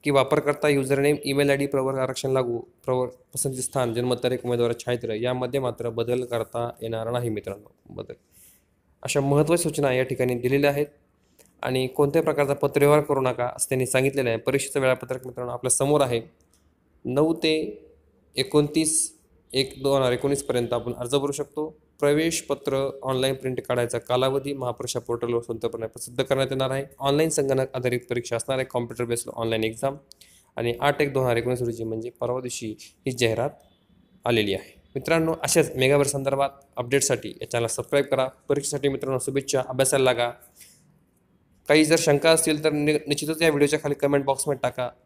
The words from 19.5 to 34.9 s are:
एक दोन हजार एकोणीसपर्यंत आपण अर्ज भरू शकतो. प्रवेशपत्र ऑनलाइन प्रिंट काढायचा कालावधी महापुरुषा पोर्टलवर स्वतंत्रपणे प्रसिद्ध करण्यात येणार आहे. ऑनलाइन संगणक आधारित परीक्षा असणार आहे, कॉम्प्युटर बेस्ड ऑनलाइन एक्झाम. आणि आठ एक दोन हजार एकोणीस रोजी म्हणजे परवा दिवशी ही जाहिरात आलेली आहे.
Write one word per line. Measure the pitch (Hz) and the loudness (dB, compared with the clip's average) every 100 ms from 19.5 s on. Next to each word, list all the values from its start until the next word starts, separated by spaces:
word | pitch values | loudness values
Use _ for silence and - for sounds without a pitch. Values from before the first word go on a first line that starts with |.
एक | 131 135 131 | -2 -2 -2
दोन | 135 135 | 0 2
हजार | 127 | 2
एकोणीसपर्यंत | 120 139 139 - 123 117 | 2 0 -2 -2 -2 -2
आपण | 120 113 | -4 -4
अर्ज | 120 120 | -8 -2
भरू | 139 139 | -2 -2
शकतो. | 139 143 - 156 - _ _ | -6 -8 -8 -10 -10 _ _
प्रवेशपत्र | 147 147 165 165 - 139 - 135 135 - | 2 2 0 -2 -4 -4 -2 -2 -2 -4
ऑनलाइन | 131 131 135 | -4 0 0
प्रिंट | 135 131 127 | -2 -4 -6
काढायचा | - 123 117 117 | -2 -2 0 -4
कालावधी | - 127 131 139 139 | -2 2 2 0 -4
महापुरुषा | 139 127 117 127 123 | -6 -6 -6 -6 -6
पोर्टलवर | 117 120 120 117 | -4 -4 -2 -4
स्वतंत्रपणे | 117 113 113 113 113 | -4 -6 -6 -6 -10
प्रसिद्ध | 123 - 123 | -10 -10 -6
करण्यात | 131 135 131 | -2 0 -2
येणार | 135 131 | -2 -2
आहे. | 135 139 - | -4 -6 -4
ऑनलाइन | 139 143 160 | 0 2 2
संगणक | 156 135 131 131 | 0 0 0 -2
आधारित | 127 123 123 - | -2 -2 -2 -4
परीक्षा | 120 117 117 | -6 -4 -6
असणार | - 131 | -4 -4
आहे, | 131 | -4
कॉम्प्युटर | 123 117 113 | -6 -6 -6
बेस्ड | 120 117 - | -4 -4 -6
ऑनलाइन | - 113 113 | -6 -2 0
एक्झाम. | 110 113 135 143 _ - - - _ - | -2 -2 -4 -4 _ -20 -20 -20 _ -4
आणि | 117 117 | -4 0
आठ | 143 143 | 0 0
एक | 143 | 0
दोन | 131 | 0
हजार | 127 117 | 2 0
एकोणीस | 113 123 | 0 -2
रोजी | 120 113 | -2 -4
म्हणजे | 113 113 117 | -6 -6 -8
परवा | _ 123 127 | _ -4 -4
दिवशी | 127 - 110 107 | -6 -8 -10 -12
ही | - _ - | -16 _ -8
जाहिरात | 120 113 110 135 - _ _ _ _ _ _ | 0 0 0 -2 -6 _ _ _ _ _ _
आलेली | 117 117 104 | 0 0 2
आहे. | 95 - - _ | -2 -6 -20 _